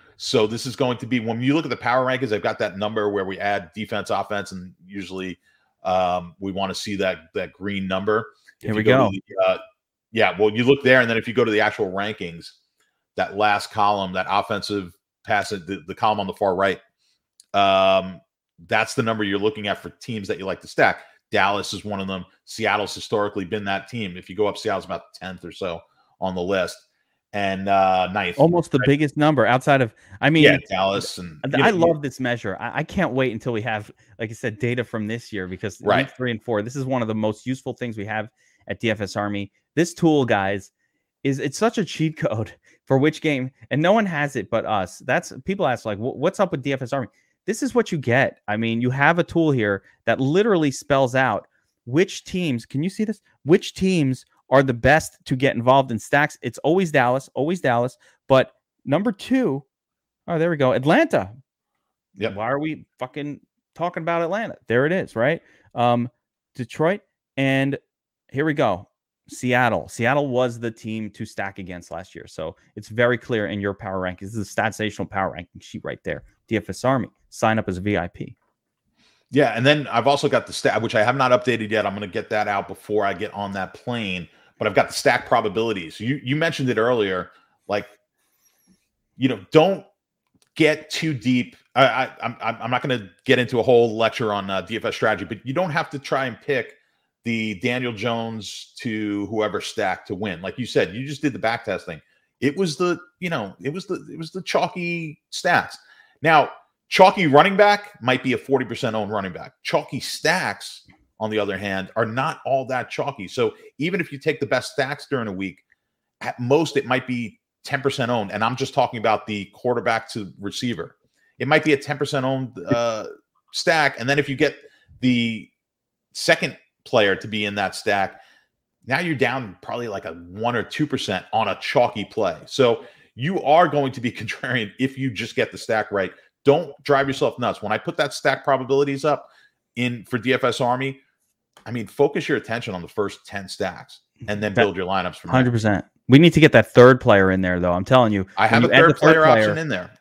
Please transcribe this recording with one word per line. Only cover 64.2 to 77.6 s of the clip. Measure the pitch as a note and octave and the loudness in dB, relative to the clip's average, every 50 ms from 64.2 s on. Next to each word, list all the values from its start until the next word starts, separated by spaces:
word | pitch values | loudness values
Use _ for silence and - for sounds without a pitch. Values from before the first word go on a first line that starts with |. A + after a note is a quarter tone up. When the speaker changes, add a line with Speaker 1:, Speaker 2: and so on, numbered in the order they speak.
Speaker 2:
Atlanta? | E3+ D#3+ F#3 A3 A3+ D#3+ - - _ - | 0 -2 -2 -4 -6 -6 -10 -12 _ 0
There | A2 B2 C3+ | 2 2 2
it | D#3 | 2
is, | F3+ F#3+ A#2+ - - | 0 -2 -4 -4 -2
right? | A2+ A#2 C#3 E3+ - _ _ _ _ _ _ - | 0 0 0 0 -2 _ _ _ _ _ _ -2
Um, | B2 A#2+ A#2+ A#2+ A#2+ A#2+ B2 _ _ _ _ _ _ _ _ _ | 0 2 2 4 2 0 -4 _ _ _ _ _ _ _ _ _
Detroit, | - B2 - - - D#3 E3+ G3 G#3 _ _ _ _ _ _ - | -12 -12 -10 -4 -2 0 0 0 -2 _ _ _ _ _ _ -4
and | - C3+ C3+ C3+ C3+ C3+ C#3 C#3 - _ _ _ _ _ _ _ _ _ _ | -2 0 2 2 2 2 0 -2 -6 _ _ _ _ _ _ _ _ _ _
here | - C3+ D3 | -4 -2 -2
we | D#3+ C#3+ | 0 0
go. | D3+ C#3 A2 F#2 F#2 G2+ _ _ _ _ _ _ _ _ - | 2 2 2 0 -2 -6 _ _ _ _ _ _ _ _ -20
Seattle. | - - - B2 B2 B2 B2+ A#2+ G#2 E2+ B1+ - | -14 -6 -2 0 2 4 4 4 2 0 -4 -6
Seattle | - - A#2 A#2+ C#3 D3 D3 C#3 | -6 -2 0 2 2 2 0 0
was | A#2+ B2 B2+ B2 A#2 A2+ | 0 0 0 0 -2 -4
the | A#2 A#2 | -8 -8
team | A2+ - - A2+ A2 A2 A2 G#2 | -8 -8 -10 -8 -8 -8 -8 -10
to | G2+ - A2+ | -10 -12 -12
stack | G#2+ - - G2 G2 F#2 - | -12 -8 -8 -8 -8 -8 -12
against | F#2+ F2 F2+ F2 E2+ - | -14 -12 -12 -14 -14 -12
last | E2 E2 F#2 - - | -12 -14 -14 -14 -18
year. | E2+ - - | -18 -18 -16
So | - - D#2+ E2 - _ _ _ - | -12 -10 -10 -10 -10 _ _ _ -18
it's | A2 G#2+ - | -18 -16 -12
very | G#2+ A#2 A#2+ A#2+ B2 A#2+ | -6 -2 0 0 0 -2
clear | - - B2 A2 G#2 D2+ | -4 -4 -4 -2 -2 -2
in | G2 G2+ | -4 -4
your | G2 G2+ G2 | -4 -4 -4
power | - - G2+ F#2+ F#2+ | -6 -8 -8 -6 -4
rankings. | F#2 F#2 F2+ - | -6 -6 -8 -8
This | G2 G2 A2+ | -12 -10 -8
is | A2+ G2 - - | -8 -8 -8 -4
a | - | -4
Statsational | G#2 A2 G2 - A2 G#2+ - - F#2+ - | -4 -4 -2 -4 -6 -6 -6 -8 -10 -6
power | - G2 F#2+ F2 | -4 -4 -4 -4
ranking | - E2+ E2+ _ - F#2 | -6 -10 -16 _ -20 -20
sheet | - - - - | -20 -16 -16 -12
right | - - B1+ - - | -10 -10 -10 -10 -8
there. | F2 D2+ D2+ - - _ _ _ | -8 -8 -8 -10 -20 _ _ _
D | - A2+ | -4 -4
F | G#2 - - | -4 -4 -4
S | F#2+ - - | -10 -4 -2
Army. | B2+ C3+ B2+ G2+ - _ _ _ _ | 0 0 0 -2 -6 _ _ _ _
Sign | - - - A2 A2 | -8 0 0 2 2
up | A2 | 2